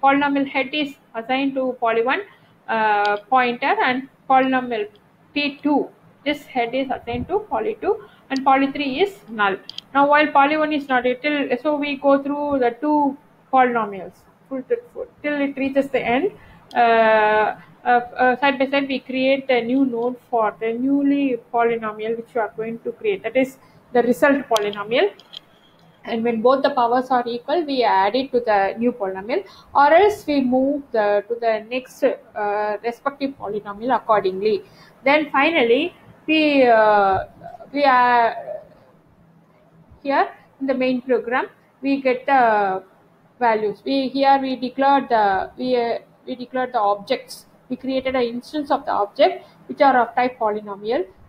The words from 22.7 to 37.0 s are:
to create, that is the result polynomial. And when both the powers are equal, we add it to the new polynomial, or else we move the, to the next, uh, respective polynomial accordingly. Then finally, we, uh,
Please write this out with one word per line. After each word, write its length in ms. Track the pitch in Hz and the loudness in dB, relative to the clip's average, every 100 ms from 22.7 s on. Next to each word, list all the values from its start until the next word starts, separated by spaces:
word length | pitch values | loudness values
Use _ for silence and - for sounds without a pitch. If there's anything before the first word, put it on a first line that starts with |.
| 233 | -8
to 120 | - | -10
create, 300 | - 220 190 | -6 -4 -4
that 140 | 220 220 | -2 -2
is 220 | 262 - _ - _ | -2 -4 _ -20 _
the 100 | 247 | -2
result 440 | 240 247 294 277 - | 0 2 4 2 0
polynomial. 640 | 220 208 208 208 240 403 - - - _ _ _ _ _ _ | -2 -2 -6 -4 0 0 -2 -20 -20 _ _ _ _ _ _
And 200 | - 226 | -8 -4
when 180 | 226 226 | -2 0
both 200 | 226 269 | 2 4
the 80 | 277 | 2
powers 400 | 277 233 247 254 | 0 0 0 0
are 120 | 254 240 | -2 -2
equal, 380 | 240 240 320 | -8 -2 -2
we 200 | 302 269 | -2 0
add 300 | 226 190 196 | 2 4 2
it 180 | 233 269 | 0 -2
to 80 | 240 | -2
the 340 | 240 208 196 - | 0 2 0 0
new 140 | 240 | -2
polynomial, 520 | 240 196 190 202 302 392 - - | -2 -6 -6 -6 -6 -6 -20 -4
or 180 | - 285 | 2 6
else 340 | 320 415 415 - | 6 4 0 -2
we 140 | 285 | 0
move 420 | 247 254 269 285 - | 2 2 0 -2 -4
the, 300 | 226 208 208 202 | -2 2 0 -2
to 60 | 233 | -4
the 260 | 233 220 214 | -2 -2 -4
next, 320 | 254 254 - | -8 -8 -2
uh, 760 | 269 - - - 208 208 214 208 | -2 -2 -10 -6 -4 -2 -2 -4
respective 560 | 233 233 277 277 277 277 | -6 -6 -8 -6 -8 -8
polynomial 560 | 202 208 208 202 233 | -8 -8 -10 -10 -2
accordingly. 680 | 233 - 214 190 185 208 202 - - - _ | -2 2 2 2 -2 -2 -2 -6 -20 -20 _
Then 260 | 254 294 294 | 0 0 2
finally, 640 | 269 294 330 240 240 339 - - - - | 0 2 2 2 2 0 -8 -20 -18 -2
we, 380 | 311 302 277 | 0 2 4
uh, 600 | 247 226 214 208 | 4 6 6 4